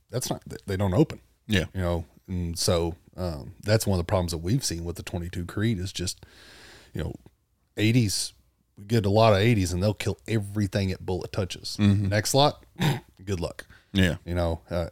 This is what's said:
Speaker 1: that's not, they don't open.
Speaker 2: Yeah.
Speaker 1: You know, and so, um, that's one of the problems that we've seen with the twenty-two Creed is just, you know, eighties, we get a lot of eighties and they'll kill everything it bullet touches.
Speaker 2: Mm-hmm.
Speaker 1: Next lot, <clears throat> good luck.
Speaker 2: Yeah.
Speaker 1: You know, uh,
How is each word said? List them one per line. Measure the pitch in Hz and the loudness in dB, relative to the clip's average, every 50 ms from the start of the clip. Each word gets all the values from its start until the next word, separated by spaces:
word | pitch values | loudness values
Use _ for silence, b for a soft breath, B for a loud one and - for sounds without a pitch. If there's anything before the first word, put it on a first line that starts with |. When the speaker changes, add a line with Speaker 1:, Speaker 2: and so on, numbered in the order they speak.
| _ _ | _ _
Speaker 1:
that's | - 123 - - | -10 -8 -6 -6
not, | - - - - - - - | -6 -8 -8 -14 -16 -14 -8
they | - 98 | -6 -2
don't | 92 101 95 92 | 0 0 2 4
open. | 123 160 - - - - _ _ _ _ - | 4 4 2 0 -6 -16 _ _ _ _ 0
Speaker 2:
Yeah. | 107 92 78 - - | 0 0 0 0 -2
Speaker 1:
You | 95 | -2
know, | 92 87 87 82 80 - _ _ _ - | -2 0 0 -2 -4 -8 _ _ _ -8
and | 92 90 87 82 82 - | -6 -4 -4 -4 -4 -2
so, | - - 90 85 85 85 82 - _ _ _ | 0 2 2 2 2 -2 -4 -8 _ _ _
um, | - 92 87 80 69 60 - - - - | -8 -6 -6 -6 -8 -10 -14 -18 -10 0
that's | - 107 110 - 104 | 2 2 2 2 2
one | 98 90 | 0 0
of | 85 | 0
the | - | 0
problems | 107 92 90 82 82 | 0 0 0 -2 -4
that | 80 | -4
we've | 82 90 117 139 - | -2 -2 -2 -2 -2
seen | - 85 85 85 | -4 -6 -6 -6
with | 87 82 | -8 -8
the | - - | -8 -10
twenty-two | - - 87 85 87 - 90 87 | -8 -8 -8 -8 -6 -8 -8 -8
Creed | 87 - 101 104 117 117 90 | -8 -4 -2 0 0 0 -2
is | 90 98 - | -4 -6 -6
just, | - 87 92 - - B B B B B B B B B B B B B B B | -6 -6 -6 -6 -8 B B B B B B B B B B B B B B B
you | - 78 | -6 -6
know, | - - - - - _ _ _ _ _ _ _ _ _ | -6 -8 -10 -16 -20 _ _ _ _ _ _ _ _ _
eighties, | - 104 110 117 127 113 98 - - - - - _ _ _ _ _ _ _ _ - | 0 2 4 4 4 4 2 0 -2 -6 -6 -10 _ _ _ _ _ _ _ _ -20
we | 101 | -6
get | 101 120 117 98 | -2 0 2 2
a | 101 | 4
lot | 98 110 113 113 104 | 6 6 8 8 6
of | 95 | 6
eighties | 104 120 120 104 90 85 92 | 6 4 4 4 2 0 0
and | 87 95 | 0 0
they'll | 107 101 | 0 0
kill | - - 104 95 - _ - | 0 -4 -4 -4 -6 _ -4
everything | 113 110 101 101 101 107 101 95 - 107 98 95 | -2 -2 -2 -2 -2 -2 -2 0 0 0 0 0
it | 92 - - | -2 -4 -4
bullet | - 92 85 - - - | -4 -4 -4 -4 -6 -4
touches. | - 98 92 - - - - - - | -6 -4 -6 -6 -10 -10 -10 -2 2
Speaker 2:
Mm-hmm. | 104 101 98 101 101 95 | 4 4 4 4 2 0
Speaker 1:
Next | 101 107 101 - - | 0 0 0 2 4
lot, | 135 143 147 - - - _ _ - | 4 4 4 2 -2 -10 _ _ -2
<clears throat> | 165 151 117 113 - _ _ - 98 | 0 0 0 0 -6 _ _ -16 -6
good | 98 98 85 | -6 -4 -2
luck. | 85 - - - - b b b b b - | -4 -4 -6 -10 -16 b b b b b 2
Speaker 2:
Yeah. | 95 95 87 73 - - | 2 4 4 2 0 -4
Speaker 1:
You | 85 87 | -4 -2
know, | 90 87 85 82 - - - | 0 0 0 -2 -4 -6 -6
uh, | 87 87 85 - | -4 -4 -4 -2